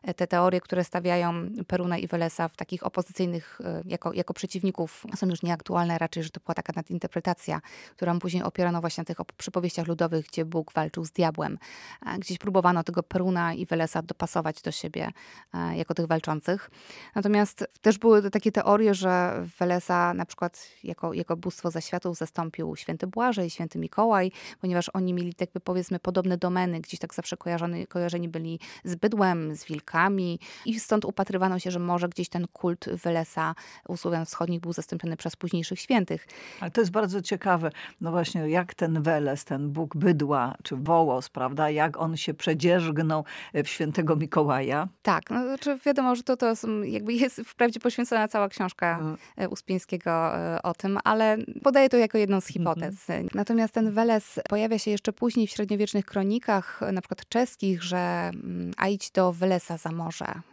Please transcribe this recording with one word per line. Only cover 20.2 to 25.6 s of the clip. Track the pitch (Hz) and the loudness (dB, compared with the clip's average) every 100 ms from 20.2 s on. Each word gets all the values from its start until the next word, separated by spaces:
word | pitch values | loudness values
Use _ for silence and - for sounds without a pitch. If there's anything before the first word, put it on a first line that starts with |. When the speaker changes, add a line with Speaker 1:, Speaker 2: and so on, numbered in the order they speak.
| 175 | -4
Speaker 1:
przykład | - 175 - - - | -4 -6 -6 -20 -14
jako, | - 170 170 | -12 -6 -4
jako | - 170 170 | -4 -2 -2
bóstwo | 180 - 175 | -2 -4 -4
zaświatów | 165 - 175 180 170 | -4 -4 -4 -4 -4
zastąpił | 160 - 165 - 160 156 | -6 -4 -6 -6 -8 -6
święty | - 165 190 | -8 -6 -4
Błażej, | 220 247 208 175 | 0 0 2 -2
święty | - 165 165 | -4 -6 -4
Mikołaj, | 165 - 226 202 185 - - - | -4 2 4 4 2 -2 -18 -6
ponieważ | 185 175 - | 0 0 0
oni | 190 185 | -2 0
mieli, | 180 175 175 | 0 -2 -4
jakby, | 175 180 | -4 -4